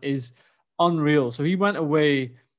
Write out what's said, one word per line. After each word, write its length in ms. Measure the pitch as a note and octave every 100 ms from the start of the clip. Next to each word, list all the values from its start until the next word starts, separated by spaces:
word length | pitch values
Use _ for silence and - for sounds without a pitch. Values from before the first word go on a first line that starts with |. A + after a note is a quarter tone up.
is 300 | C#3 C#3 B2 _ _ _ _ -
unreal. 540 | E3+ E3 D3 D3+ B2
So 120 | B2
he 120 | D3 F#3
went 200 | G3+ E3+
away, 600 | D3+ D#3 D3+ C#3 B2+ B2 _